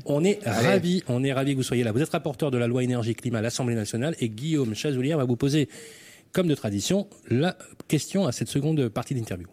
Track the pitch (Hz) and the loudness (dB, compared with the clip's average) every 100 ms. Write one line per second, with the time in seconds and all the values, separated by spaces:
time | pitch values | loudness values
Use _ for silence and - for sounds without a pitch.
0 | 139 143 180 208 151 107 120 196 170 180 | -2 2 2 2 0 2 4 4 4 0
1 | - 123 135 135 135 135 127 123 120 107 | 0 0 0 0 0 0 0 0 2 0
2 | 156 170 165 139 151 127 120 123 127 123 | 0 -2 -4 -2 -2 0 0 2 0 0
3 | 113 113 123 117 113 - 127 117 104 113 | -2 -2 -2 -2 -2 -2 -2 0 -2 -2
4 | 135 170 120 107 151 156 127 104 151 131 | -2 -2 -4 -4 -2 0 0 -2 -2 0
5 | 127 160 127 120 139 151 139 - - - | 0 0 2 2 2 2 0 -4 -18 -20
6 | - - _ - 175 143 113 101 - 190 | -20 -20 _ 0 2 2 0 -2 0 0
7 | 202 - - 117 170 - - - - 156 | 0 -12 -2 2 2 -2 -14 -20 -2 0
8 | - 190 180 - 117 143 143 160 123 - | 0 0 0 0 -2 -2 0 2 0 -2
9 | 117 135 110 92 85 | -4 -4 -4 -8 -10